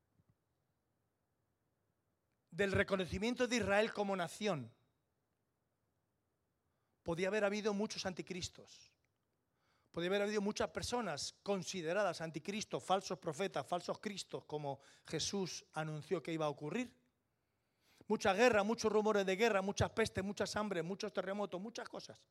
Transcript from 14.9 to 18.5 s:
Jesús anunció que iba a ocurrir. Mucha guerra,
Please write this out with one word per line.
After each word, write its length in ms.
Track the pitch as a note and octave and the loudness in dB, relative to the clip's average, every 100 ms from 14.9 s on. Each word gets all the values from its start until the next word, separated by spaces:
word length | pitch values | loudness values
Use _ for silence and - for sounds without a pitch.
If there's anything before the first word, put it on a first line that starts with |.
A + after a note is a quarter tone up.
| - - | -20 -6
Jesús 580 | D#3+ - G3+ F3+ - - | -4 -2 -2 -2 -6 -8
anunció 480 | D#3 D#3 D#3 - F3 | -6 -4 -6 -4 -4
que 100 | E3+ | -2
iba 140 | D#3+ D3+ | -2 -2
a 40 | |
ocurrir. 420 | C#3+ D3 G#3 B3 _ _ _ _ _ _ _ _ _ _ _ - | -2 -4 -4 -6 _ _ _ _ _ _ _ _ _ _ _ -2
Mucha 240 | G#3+ G#3+ | 2 4
guerra, 300 | F#3+ B3 | 8 8